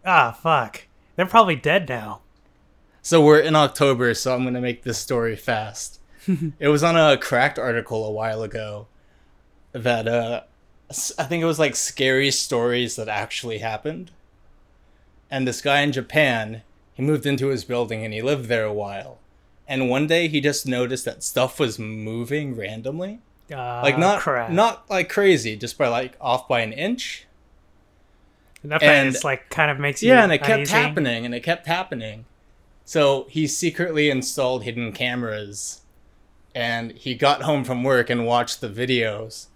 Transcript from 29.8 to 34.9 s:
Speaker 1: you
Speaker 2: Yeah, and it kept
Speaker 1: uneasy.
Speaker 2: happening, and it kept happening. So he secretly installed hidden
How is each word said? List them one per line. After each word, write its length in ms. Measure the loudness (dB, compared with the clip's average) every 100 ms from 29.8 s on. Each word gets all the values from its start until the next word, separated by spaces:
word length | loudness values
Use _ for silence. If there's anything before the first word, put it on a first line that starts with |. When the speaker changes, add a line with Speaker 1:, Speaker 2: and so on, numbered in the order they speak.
| -2 0
Speaker 1:
you 60 | 6
Speaker 2:
Yeah, 140 | 8
and 80 | 8
it 80 | 4
kept 120 | 2
Speaker 1:
uneasy. 200 | 2 2
Speaker 2:
happening, 520 | 0 0 0 -2 -2 -6
and 80 |
it 80 | -6
kept 240 | -4 -4 -2
happening. 600 | -4 -4 -10 -10 -14 -20 _ _ _ _ _ -4
So 400 | 2 4 2 -2
he 180 | -4 -2
secretly 600 | -2 -4 -2 -2 2 2
installed 520 | 0 -4 -2 0 -2
hidden 280 | -4 -6 -8